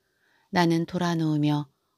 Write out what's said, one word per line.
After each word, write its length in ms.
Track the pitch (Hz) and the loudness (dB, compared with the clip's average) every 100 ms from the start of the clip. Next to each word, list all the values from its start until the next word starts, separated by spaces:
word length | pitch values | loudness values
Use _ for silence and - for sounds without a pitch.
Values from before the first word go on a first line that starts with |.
| _ _ _ _ _ | _ _ _ _ _
나는 380 | 185 170 165 170 | 0 2 2 -2
돌아누우며 840 | 180 175 165 156 151 147 147 143 _ _ | -4 -2 0 0 0 0 0 -4 _ _